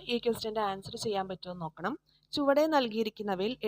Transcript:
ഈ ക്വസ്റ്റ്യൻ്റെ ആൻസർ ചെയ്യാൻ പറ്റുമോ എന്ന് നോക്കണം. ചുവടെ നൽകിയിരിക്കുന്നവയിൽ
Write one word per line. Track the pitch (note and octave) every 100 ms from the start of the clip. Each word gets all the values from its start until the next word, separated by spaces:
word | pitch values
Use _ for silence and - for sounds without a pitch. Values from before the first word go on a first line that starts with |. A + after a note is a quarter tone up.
| -
ഈ | A#3+ A#3+
ക്വസ്റ്റ്യൻ്റെ | A3 A3 A3 G#3
ആൻസർ | G3 - -
ചെയ്യാൻ | A3+ G3 F#3+
പറ്റുമോ | F3+ F3+
എന്ന് | F3+ D#3+
നോക്കണം. | - F#3 D#4 _ _ _
ചുവടെ | - C#4 C#4 D#4+
നൽകിയിരിക്കുന്നവയിൽ | D4+ A#3+ G#3+ G#3+ - G#3 F#3 G3+ B3+